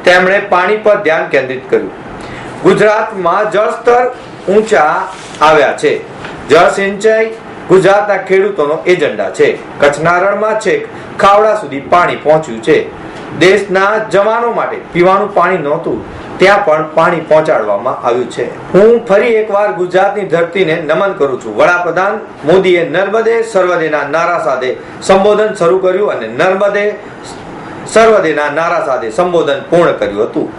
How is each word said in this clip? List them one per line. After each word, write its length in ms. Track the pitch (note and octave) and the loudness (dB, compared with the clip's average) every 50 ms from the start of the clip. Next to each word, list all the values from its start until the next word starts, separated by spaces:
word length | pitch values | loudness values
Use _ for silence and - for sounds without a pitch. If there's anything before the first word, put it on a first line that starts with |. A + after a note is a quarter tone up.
| - | 4
તેમણે 360 | F#3 F3+ F3+ F3+ F#3 G3 G3+ | 4 4 4 4 2 0 0
પાણી 380 | F#3+ - F#3 F3 F3+ F#3+ G#3+ G#3+ | 0 2 0 2 2 2 -2 0
પર 180 | - G#3+ G#3 | 2 2 2
ધ્યાન 320 | - - D3+ D#3 E3 D#3+ - | 2 2 0 0 0 -2 0
કેન્દ્રિત 420 | C#3+ C#3 B2+ B2+ C3 B2+ - - | 0 -2 0 -2 -6 -8 -4 0
કર્યું. 220 | - A2 - - - - - - - - - - - - - - - - - | 0 0 0 -2 -10 -12 -16 -16 -14 -14 -14 -14 -14 -14 -14 -14 -14 0 2
ગુજરાતમાં 880 | E3 G3+ - G3+ G#3+ G#3 A3 A3 G#3+ - G3 F3+ E3+ F3 G3+ G#3+ - | 2 4 4 4 2 2 2 -2 -4 -6 -4 -2 0 0 0 0 0
જળસ્તર 640 | - G3 G#3+ A#3 A3 - - B3 A#3+ A#3+ B3 - - - - - - - - - | 0 0 0 0 -2 -2 0 2 2 4 2 0 -4 -6 -16 -18 -18 -12 -4 0
ઊંચા 580 | F#3+ G#3+ G#3+ G#3+ G#3 F3 D3+ D3+ E3 F3+ - - - - - - - - | 2 2 2 2 2 2 2 2 0 -2 -4 -6 -10 -16 -16 -16 -4 0
આવ્યા 360 | D3+ D#3 D#3+ D3+ C#3 A#2+ G#2 - | 2 4 4 4 4 2 0 0
છે. 220 | - D3 A#2+ - - - - - - - - - - - | 0 0 0 0 -6 -10 -14 -14 -14 -14 -14 -14 -2 2
જળ 200 | C3+ E3 F3+ G3 | 4 4 4 4
સિંચાઈ 680 | - - G3 G3 G3+ G3 G#3 A3 A3 A3 A3+ A3+ A3 - - - - - - - | 2 0 -2 -4 -4 0 0 2 2 2 0 -2 -4 -10 -14 -16 -16 -16 -2 2
ગુજરાતના 500 | E3+ F#3+ F3 F#3+ G3 G#3 G#3 G#3 G3+ F#3 | 4 4 6 6 4 4 2 0 -2 -2
ખેડૂતોનો 680 | F#3 - F#3+ F#3+ G3 G#3 G3 - D3+ C#3+ D3+ D#3 - | 0 0 2 2 2 2 0 -2 -2 -2 -2 -4 0
એજન્ડા 440 | E3+ F3+ E3+ D3 B2+ A2 G2+ G2 F#2+ | 0 0 2 0 -2 -2 -4 -6 -6
છે. 500 | - - D3 B2 - - - - - - | 0 2 2 2 2 -2 -8 -14 -4 0
કચ્છના 380 | - D3 C#3 D3 D#3 E3 F3 F3 | 0 0 0 0 0 0 2 2
રણમાં 420 | F#3 G3 G3+ G3+ G#3+ G#3+ G#3+ G#3+ | 2 0 0 0 0 -2 -2 -2
છેક 280 | - - D#3+ C#3+ - - - - - - - - | -2 -2 -2 -2 -2 -6 -12 -16 -16 -16 -6 2
ખાવડા 360 | - G3 G3+ G#3 G#3+ A3 G#3+ | 4 6 6 6 4 4 2
સુધી 240 | - - C#3 B2+ C#3 | 0 -4 -6 -8 -10
પાણી 360 | C#3 - - F3 F3 D3+ B2+ | -4 0 2 2 2 2 -2
પહોંચ્યું 480 | A2+ - C#3+ D#3 D#3+ - - A2+ A2 - | -4 2 2 2 2 2 -4 -10 -8 0
છે. 460 | - - - - - - - - - - - - - - - | 2 2 2 2 -2 -10 -14 -14 -14 -14 -14 -14 -12 -2 2
દેશના 580 | D#3 F3+ G3 G#3 G3 - F#3 F#3 G3 G3+ G#3+ A3 G#3+ - | 4 4 4 4 0 0 0 0 0 2 0 -2 -4 0
જવાનો 400 | D3+ F#3+ G3+ G#3+ A3 A3+ A#3 A#3 | 0 2 2 2 0 0 0 -2
માટે 260 | A3 F3 - - A2+ - - - - | -2 -2 -4 -4 -6 -8 -12 -6 0
પીવાનું 400 | E3 F3 F#3 F#3+ G3 G#3 G3+ - | 2 4 4 4 2 2 0 0
પાણી 240 | F#3 E3+ F3 F#3+ F#3 | 0 2 2 0 -2
નહોતું, 480 | D3+ C#3+ D3 E3 - - C3 A2 - - - - - - - - | -2 -2 -4 -2 -2 -4 -6 -6 -8 -12 -14 -14 -14 -14 -2 2
ત્યાં 260 | F3+ F#3+ G3+ G3+ - | 4 4 4 4 4
પણ 240 | D#3 D3+ D#3 D#3 D#3 - | 2 2 0 0 -2 0
પાણી 260 | E3 E3 F3 F3 D#3+ | 2 2 2 2 -2
પહોંચાડવામાં 840 | - - D3+ D#3 D#3 D#3 D3+ A#2+ A2 G#2 G2+ G2+ A2+ B2+ C#3 - - | 0 2 2 2 4 2 0 0 0 -2 -2 -2 -2 -4 -6 -4 -2
આવ્યું 260 | B2+ A#2+ B2 B2 - | -2 -2 -2 -2 -4
છે. 420 | - - B2 A#2 - - - - - | -4 -6 -6 -6 -6 -12 -14 0 4
હું 320 | - G#3 A3+ A#3 A#3 A3+ | 6 6 6 6 4 2
ફરી 220 | - G3 G#3 A3+ B3 | 2 2 2 4 2
એકવાર 440 | A3+ A3 G#3+ G#3+ G3 G3+ G#3 G3+ | 2 0 0 0 0 0 0 0
ગુજરાતની 540 | F#3 F3 F3+ F3 E3 F#3 F#3+ G3+ G3+ G#3 G3 | -2 -2 -4 -2 0 2 2 2 0 -2 -4
ધરતીને 560 | E3 D3+ E3+ E3+ - - G3+ F#3 D#3 D#3 F3 | -2 0 0 0 0 0 -2 0 0 0 -2
નમન 320 | E3 C#3+ D#3 E3+ G3 G3 F#3 | 0 -2 0 0 0 -2 0
કરું 320 | - D3 C#3 B2+ A#2 A2+ | 0 -2 -2 -2 -4 -8
છું. 120 | A2+ G#2 G#2+ | -8 -2 0
વડાપ્રધાન 640 | C#3+ E3 F3+ F3 E3 E3 D#3 E3 F#3 G3+ G#3+ G#3+ - - - - - C#3+ | 2 2 2 2 0 -2 -2 0 -2 -2 -2 -4 -8 -12 -18 -8 0 2
મોદીએ 380 | E3 F#3+ F3+ F3+ F3 F3 E3 - | 2 4 4 4 2 2 2 0
"નર્મદે 540 | C#3+ F3+ G3 G3 G3+ A3+ A3 A3 A#3 A3+ A3 | 0 -2 -2 0 0 0 0 2 0 0 -2
સર્વદેના" 640 | A3+ - F#3+ F#3 F3+ F3 E3 D#3+ D#3 D3 D3 C#3+ C#3 | 0 0 0 2 2 0 0 0 -2 -2 -2 -4 -2
નારા 300 | C#3+ D#3+ E3+ E3+ F3 D#3+ C#3 | -2 -2 0 0 -2 -2 -2
સાથે 300 | D#3 C3+ B2 B2+ C3 A#2+ - - - - - - | -2 -2 -2 -2 -4 -6 -6 -8 -16 -16 -14 0
સંબોધન 500 | - F#3+ G3 G3 G#3 G#3 G3 G#3+ G#3+ F#3+ | 2 2 4 4 2 2 2 2 -2 0
શરૂ 260 | - F3 E3 F3 F#3+ | 0 0 2 2 2
કર્યું 320 | F#3 F#3 F3+ G3 G#3 F#3 | 2 0 0 0 0 -2
અને 160 | - - A2+ A2 | -2 -4 -6 -8
"નર્મદે 680 | A#2 B2+ D#3+ F#3 F#3+ G3 G3+ G3+ G3 G#3 G3+ G#3 G#3 - - - - - - - - - - - - - - - - - - - - | -4 -2 0 0 0 0 0 0 0 0 -2 -2 -4 -6 -12 -16 -18 -16 -16 -16 -16 -16 -16 -16 -16 -16 -16 -16 -16 -14 -14 -2 2
સર્વદેના" 560 | A3 A3+ A3+ A3 G3+ E3 D#3+ D3+ C#3+ D3 C#3+ | 4 6 6 6 4 2 0 0 0 -2 -2
નારા 360 | C#3+ D#3 E3 E3+ E3+ D#3+ - | -2 -2 -2 0 -2 -2 -2
સાથે 240 | C#3 C3 A#2+ A#2 A2+ | -2 -2 -4 -4 -6
સંબોધન 500 | G#2+ - F3 F3+ F3+ - A3+ - - - - - | -2 -2 -2 2 2 0 2 2 -2 -4 -2 0
પૂર્ણ 220 | E3 E3+ F3 D3+ | 2 2 4 2
કર્યું 320 | - - - G2+ G2+ G2+ A2+ | 2 0 -2 -4 -2 -2 -4
હતું. 280 | A#2+ - D#3 B2+ - - | -2 -2 -4 -4 -4 -8